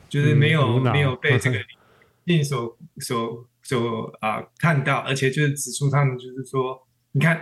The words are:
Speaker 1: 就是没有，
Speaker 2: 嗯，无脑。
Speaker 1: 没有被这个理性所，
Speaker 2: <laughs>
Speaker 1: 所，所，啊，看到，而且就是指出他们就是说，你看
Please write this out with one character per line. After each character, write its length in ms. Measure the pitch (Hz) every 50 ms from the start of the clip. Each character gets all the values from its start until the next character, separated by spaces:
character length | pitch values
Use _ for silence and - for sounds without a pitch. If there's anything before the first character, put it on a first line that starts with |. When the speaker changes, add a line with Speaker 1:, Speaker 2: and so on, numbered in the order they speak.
| - -
Speaker 1:
就 120 | - 143
是 140 | 139 120 -
没 160 | 143 143 151
有， 120 | 160 156 135
Speaker 2:
嗯， 120 | 113 117
无 40 | 127 131
脑。 80 | 123
Speaker 1:
没 80 | - 147
有 160 | 143 135 -
被 240 | - - 147 127 117
这 100 | - 127
个 80 | 123 127 123 - - _ _ _ _ _ _ _ _ _ -
理 100 | 170 175
性 80 | 160 143
所， 340 | 139 143 120 117 113 - _ -
Speaker 2:
<laughs> 160 | - - -
Speaker 1:
所， 480 | - - 127 117 113 113 113 - - _ _ _ -
所， 500 | - 135 120 113 117 110 110 110 - - -
啊， 240 | - 110 107 113 110 - _ -
看 260 | - 170 160 139 131
到， 140 | 147 139 123
而 180 | - - 135
且 160 | - 127 135
就 120 | 135 151 151
是 100 | 143 143
指 180 | 143 - 127
出 180 | 120 - 143 135
他 140 | 131 143 143
们 140 | 131 127 127
就 80 | 127 127 127
是 100 | 135 127
说， 400 | - - 131 127 131 - - _ _ _ _ _ _ -
你 80 | 139
看 200 | 151 160 160 160